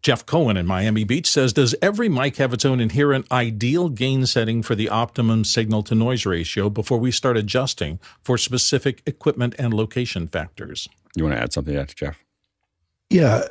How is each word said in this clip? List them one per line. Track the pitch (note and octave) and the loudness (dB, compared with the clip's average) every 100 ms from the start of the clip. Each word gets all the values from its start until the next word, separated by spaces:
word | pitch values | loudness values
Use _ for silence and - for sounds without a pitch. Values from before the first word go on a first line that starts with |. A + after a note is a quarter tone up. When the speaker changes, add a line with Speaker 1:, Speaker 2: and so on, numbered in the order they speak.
Speaker 1:
Jeff | - A#2+ | 2 0
Cohen | - E3 C3+ F#2+ | 0 2 2 2
in | |
Miami | E2+ F#2 A2 G#2+ | 0 0 0 0
Beach | G#2 C#3 - | 0 -2 0
says, | D3 C3 | 2 2
"Does | C3 B2+ C3+ | 4 2 2
every | F#3+ G#3 A3+ | 0 2 0
mic | C#3 C#3 - | 2 0 0
have | C3 | -2
its | A#2+ | 2
own | C#3 B2+ | 0 2
inherent | A2+ A#2+ C#3+ C3+ - | 0 2 2 2 0
ideal | B2+ A#2 G#2+ A#2+ E3 F3 | 0 0 -2 0 2 0
gain | A2+ C3 C3+ | 0 0 2
setting | B2+ B2+ A2+ A2+ | 2 2 0 -2
for | G#2+ | 0
the | G#2 A2 | -2 0
optimum | G#2+ A#2 - A2+ A2+ | 0 -2 0 2 2
signal | G#2+ - A2 G#2+ | 2 0 0 -2
to | G#2 | 2
noise | A2+ A#2+ B2 | 0 2 0
ratio | G2+ E2+ E2+ - G2+ | -2 -2 -2 -2 -2
before | G#2 G#2 A#2+ | -2 -2 0
we | B2+ | 0
start | - C3+ A2+ | 0 0 0
adjusting | G#2 B2 B2 - D2 E2 - _ | 0 -2 -2 -4 -6 -6 -14 _
for | - | -2
specific | B2 - B2 - C3+ C#3 B2+ | -2 0 -2 0 0 -2 -4
equipment | - - D#3 B2+ A#2+ - | -8 -2 -2 0 -2 -2
and | B2 | -2
location | G#2+ A2 B2 A#2+ F2+ E2 | 0 0 -4 -4 -6 -6
factors?" | E2+ D#2 - - - - _ _ | -6 -8 -12 -14 -12 -14 _ _
Speaker 2:
You | - | -4
wanna | D#2 | -2
add | A#1+ A#1 | -2 -4
something | - C#2 | -4 -4
to | C#2+ | -4
that, | C#2 | -6
Jeff? | - C#2+ - _ _ _ _ _ _ _ _ _ | -8 -8 -8 _ _ _ _ _ _ _ _ _
Speaker 3:
Yeah, | F3+ C#3 A2 - | 4 6 4 0